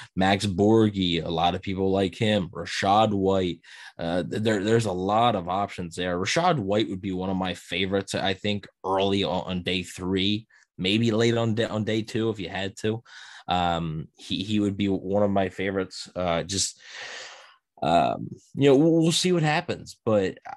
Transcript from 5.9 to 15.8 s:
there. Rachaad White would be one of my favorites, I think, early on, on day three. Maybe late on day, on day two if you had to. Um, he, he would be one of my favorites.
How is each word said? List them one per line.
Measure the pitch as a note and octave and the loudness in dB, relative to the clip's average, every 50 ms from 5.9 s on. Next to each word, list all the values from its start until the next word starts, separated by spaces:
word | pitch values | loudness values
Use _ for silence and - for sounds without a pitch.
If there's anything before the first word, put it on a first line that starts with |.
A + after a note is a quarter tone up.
| D#2+ | -6
there. | F2+ F2+ F2+ F2 | -4 -4 -2 -2
Rachaad | F2 F#2+ G#2+ - E3 E3+ F#3 E3+ C3+ | -2 -2 -2 0 2 2 2 2 0
White | G2 F#2+ G2+ A2 A#2 - | 0 0 0 0 0 -2
would | G2 F#2+ | -4 -6
be | F#2+ G2 | -6 -6
one | F#2 F2+ F#2 F#2+ | -4 -4 -4 -4
of | F#2+ | -2
my | F#2 F#2 F#2 F2 | -2 -2 -4 -6
favorites, | - - - F2 F2 G2 F#2+ G2 G2 G2+ - - | -8 -8 -6 -4 -4 -2 0 -2 -2 -2 -2 -4
I | - - G2 G2 | -2 -2 -2 -2
think, | - - G#2 G#2 G2+ - - _ _ - | -2 -2 -4 -4 -4 -6 -12 _ _ -4
early | F#2 F#2+ F#2+ G2 G2 G2 G2 F#2 | -2 0 2 2 2 2 2 0
on, | D2+ E2+ F#2 - | 0 -2 -2 -4
on | - F#2 F2+ F2 | -4 -6 -4 -4
day | F#2 F#2 F#2 | -2 -2 -4
three. | F2+ - - - F#2 F2+ F#2+ F#2+ F#2+ G2+ G#2 G#2 - _ _ _ _ _ _ | -4 -6 -10 -8 -4 -2 0 0 0 0 -2 -2 -6 _ _ _ _ _ _
Maybe | - F2+ F#2+ G#2 A2+ A#2 A2+ | -4 -2 0 2 2 2 2
late | G#2 A2 A#2 A#2 A#2 | 2 2 2 2 2
on | A#2 A#2 A2+ G#2+ | 2 2 0 0
day, | A2+ A2+ | 0 -2
on | - F#2+ A2 G#2 | -2 -2 -4 -2
day | G#2+ G#2+ A2+ | -2 -2 -2
two | G#2+ - - A2 A2 A2+ | -2 -4 -4 -2 -2 -2
if | G#2 F#2+ | -2 -4
you | F2 D#2+ | -6 -8
had | - F#2 G2 G2 - - | -6 -6 -6 -8 -8 -6
to. | - A2 A2 A#2+ - - - - - - - - - | -4 -4 -4 -4 -8 -14 -20 -20 -20 -20 -20 -10 -4
Um, | - F2+ F2+ F2 F2 E2+ E2 E2+ E2 D#2 D#2 C#2+ - _ | -2 0 2 2 2 0 0 -2 -4 -4 -6 -8 -10 _
he, | - - - - - | -16 -10 -8 -6 -6
he | - G#2+ G#2+ G#2 | -4 -2 0 0
would | G2+ G2+ G2 | 0 0 0
be | G2+ G#2 G2 | 0 0 0
one | F#2+ F2+ F#2 F#2 G2 G#2 | 0 -2 -2 -2 0 2
of | G#2 G2+ | 2 2
my | G2 G2 F#2+ F#2 | 2 0 0 -2
favorites. | - - F#2+ G2+ F#2+ G2 | -2 -4 -4 -2 -2 -2